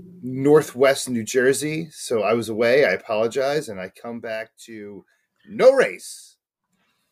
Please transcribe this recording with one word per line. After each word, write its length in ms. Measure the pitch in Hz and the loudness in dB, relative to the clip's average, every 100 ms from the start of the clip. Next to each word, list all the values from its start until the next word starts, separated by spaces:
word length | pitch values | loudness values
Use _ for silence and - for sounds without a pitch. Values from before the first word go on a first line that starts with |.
| - - | -18 -14
Northwest 880 | 123 131 139 151 147 123 135 135 - | -10 -2 6 6 4 2 2 2 -2
New 120 | 120 | -6
Jersey, 680 | 110 131 135 131 151 156 165 | -2 0 2 2 -2 -6 -10
so 300 | - - 117 | -12 -6 -2
I 100 | 98 | 0
was 160 | 117 107 | -2 -2
away. 380 | 110 117 135 120 | -2 2 4 2
I 60 | |
apologize, 760 | 95 - 107 117 131 135 151 113 | 0 -4 -4 -2 -2 -4 -4 -6
and 100 | 95 | -12
I 120 | 92 | -14
come 280 | - 117 117 | -14 -14 -12
back 380 | 117 110 113 _ | -10 -10 -12 _
to 400 | - 110 101 98 - _ _ _ - | -20 -16 -16 -18 -20 _ _ _ -12
no 260 | 110 247 | 4 6
race, 640 | 269 131 87 - - - _ _ _ _ _ _ _ _ | 6 4 -4 -16 -20 -20 _ _ _ _ _ _ _ _